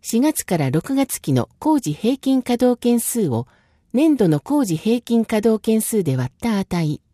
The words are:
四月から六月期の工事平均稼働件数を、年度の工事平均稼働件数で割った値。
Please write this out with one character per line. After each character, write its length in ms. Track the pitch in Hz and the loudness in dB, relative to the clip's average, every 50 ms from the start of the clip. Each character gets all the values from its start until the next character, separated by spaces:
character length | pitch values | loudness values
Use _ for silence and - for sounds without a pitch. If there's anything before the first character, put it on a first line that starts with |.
四 180 | _ - - 226 | _ -2 0 2
月 260 | 262 311 302 - - | 2 2 0 -2 -4
か 120 | - 196 | -2 -2
ら 120 | 165 147 131 | 0 0 0
六 260 | 123 160 - - 269 | 0 -2 -2 -2 -2
月 260 | 269 277 - - - | -2 -2 -2 -4 -8
期 100 | - - | -4 0
の 160 | 139 127 - - _ _ | 0 0 0 -2 _ _
工 200 | - - 311 285 | 0 0 0 2
事 140 | - 151 151 | 0 -4 -6
平 240 | - - 220 277 | -2 -2 -2 -2
均 240 | - - 269 269 262 | 0 -2 0 0 0
稼 160 | 247 - 247 | 0 -2 0
働 220 | 233 247 247 247 - | 2 2 2 2 2
件 200 | - 240 240 233 | 0 0 0 0
数 300 | - - - 240 214 156 | 0 -2 -2 -2 0 0
を、 180 | 120 113 120 _ _ _ _ _ _ _ _ _ - | 0 -2 -4 _ _ _ _ _ _ _ _ _ 0
年 240 | 233 302 330 302 | 2 2 2 4
度 100 | 254 208 | 4 4
の 140 | 175 151 147 | 2 2 0
工 240 | _ - 277 294 269 | _ -2 0 0 0
事 100 | 196 165 | 0 -2
平 240 | 160 - 214 233 247 | -4 0 0 -2 -2
均 240 | _ - 233 233 220 | _ 0 0 0 0
稼 180 | - - 214 | 0 -2 0
働 220 | 214 233 220 214 - | 2 2 0 0 0
件 180 | - 220 220 | 0 0 0
数 220 | 214 - - 214 185 | 0 0 -2 -2 0
で 140 | 156 135 | 0 -2
割 120 | 127 127 127 | -2 -4 -6
っ 100 | _ _ | _ _
た 160 | - 240 220 196 | -4 -4 -2 -2
値。 400 | 190 _ - 175 165 151 151 - _ _ | -2 _ -2 -2 -2 -2 -4 -6 _ _